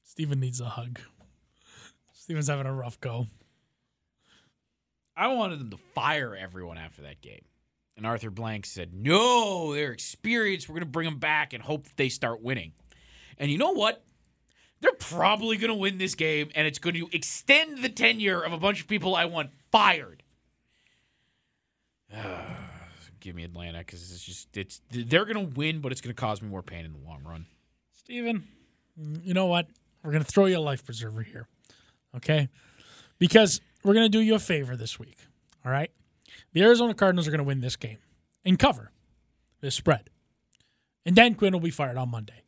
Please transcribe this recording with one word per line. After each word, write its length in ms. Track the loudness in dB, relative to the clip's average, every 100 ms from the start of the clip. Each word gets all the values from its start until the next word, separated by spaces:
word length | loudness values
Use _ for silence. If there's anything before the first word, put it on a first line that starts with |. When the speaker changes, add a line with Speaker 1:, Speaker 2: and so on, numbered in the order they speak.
Speaker 1:
Steven 380 | _ -6 -2 -2
needs 200 | -2 -4
a 60 | -8
hug. 340 | -8 -10 -12 -18 _ _ _ _ _ _ -20 -20 _ _
Steven's 340 | _ -8 -4 -2
having 180 | -2 -2
a 80 |
rough 260 | -4 -8 -8
go. 280 | -8 -6 -6 _ _ _ _ _ _ _ _ _ _ _ _ _ _ _ _ _ _ -2
Speaker 2:
I 120 | 0
wanted 320 | 0 -2 -4
them 100 | -10
to 60 | -14 _
fire 420 | -2 0 0 -2 -8
everyone 420 | -12 -12 -12 -12
after 240 | -16 -16
that 180 | -20 -20
game. 220 | -20 -20 _ _ _ _ _ -8
And 120 | -6
Arthur 240 | -4 -6
Blank 340 | -8 -8 -8 -10
said, 280 | -12 -12 -6
"No, 760 | 2 4 6 4 2 -2 -4 -4
they're 160 | -4
experienced. 760 | -6 -12 -8 -2 0 0 -2 -8
We're 80 | -10
gonna 100 | -6
bring 180 | -4 -4
them 120 | -4
back 340 | 0 0 -2
and 80 | -8
hope 220 | -6 -6
that 140 | -6 -2
they 120 | -2
start 320 | 0 -4 -4
winning." 300 | -6 -6 -8 -18 _ _ _ -20 -20 -6
And 140 | -2
you 80 | 0
know 120 | 0
what? 300 | 2 0 -2 _ _ _ _ _ _ _ _
They're 140 | 0
probably 640 | 0 -8 2 2 4 0 0
gonna 180 | 0 0
win 240 | -2 -2
this 160 | -4 0
game, 340 | 0 0 -2 0
and 100 | 0
it's 140 | 0
going 160 | -4 -4
to 120 | -4 -6
extend 680 | -4 -6 4 4 4 -4
the 60 | -6
tenure 520 | 2 2 2 0 0
of 100 | -2
a 60 | -2
bunch 240 | 0 -2
of 60 | -4
people 280 | -4 0 0
I 100 | 0
want 260 | -2 -6 _ _
fired. 520 | 6 6 4 -4 -18 _ _ _ _ _ _ _ _ _ _ _ _ _ _ _ _ _ _ _
<sighs> 0 | -12 -10 -10 -12 -14 -14 -18 -20 -20 -20 -18
Give 160 | -14 -12
me 80 |
Atlanta, 400 | -12 -12 -12 -12
'cause 280 | -14 -16 -16
it's 120 | -18
just, 340 | -16 -16 -12 -10
it's, 240 | -10 -12 _
they're 360 | -10 2 2 2
gonna 160 | -4
win, 380 | -4 -4 -4 -4
but 100 | -6
it's 100 | -8
gonna 120 | -10 -6
cause 260 | -4 -4
me 60 | -8
more 140 | -10
pain 220 | -10 -14 -14
in 80 |
the 60 | -16
long 240 | -16 -16
run. 220 | -14 -14 -16 _ _ _ _
Speaker 1:
Steven, 540 | _ -14 -8 -4 -4 -8 _ _ _ _ -14
you 360 | -10 -8 0 2
know 100 | 4
what? 240 | 2 0 _ _ _
We're 80 | -2
gonna 120 | 0
throw 220 | 4 6 6
you 100 | 4
a 20 |
life 240 | 0 -4
preserver 380 | -6 -10 -8 -8
here, 260 | -8 -12 -16 _ _ -20 _ _ _ -8
okay? 340 | 2 2 2 _ _ _ -20 -20 -20 _
Because 420 | 6 8 6 2 _ _
we're 100 | 4
gonna 160 | 6 6
do 100 | 4
you 140 | 4
a 60 | 2
favor 360 | 2 -2 -2 -6
this 220 | -8 -10
week, 220 | -16 -20 -20 _ _ _
all 80 | -4
right? 200 | -2 -4 _ _ _ _ -20 -4
The 100 | 6
Arizona 320 | 8 8 6 4
Cardinals 320 | 4 4 2
are 40 |
gonna 120 | 0
win 180 | 0 -2
this 140 | -4 -6
game 240 | -10 -14 _ _ _ _
and 140 | 2 6
cover 340 | 6 4 -8 _ _ _ _ _ _ _
this 140 | -4 0
spread. 340 | 2 2 0 _ _ _ _ _ _ _ _ _ 6
And 100 | 6
Dan 200 | 6 2
Quinn 180 | 0
will 60 | 0
be 100 | -4
fired 280 | -4 -6 -4
on 120 | -6
Monday. 320 | -8 -10 -20